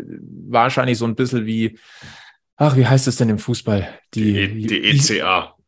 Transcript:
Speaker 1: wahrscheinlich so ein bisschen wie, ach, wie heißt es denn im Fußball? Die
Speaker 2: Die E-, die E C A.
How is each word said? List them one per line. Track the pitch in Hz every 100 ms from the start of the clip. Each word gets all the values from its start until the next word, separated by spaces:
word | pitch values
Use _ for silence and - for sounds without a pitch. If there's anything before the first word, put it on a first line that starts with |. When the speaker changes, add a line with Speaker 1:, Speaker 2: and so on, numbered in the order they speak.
| - - - - -
Speaker 1:
wahrscheinlich | 120 123 131 127 117
so | 117
ein | 110
bisschen | 123 123 110
wie, | 113 110 110 - - - - - _ _ _
ach, | 147 135
wie | 120
heißt | 135 131
es | -
denn | 117
im | 104
Fußball? | - 120 - 101 87 - _
Die | 110 107
Speaker 2:
Die | 101
E-, | 101 110 107
die | 104
E | - 139
C | 135 104
A. | 87 90 - _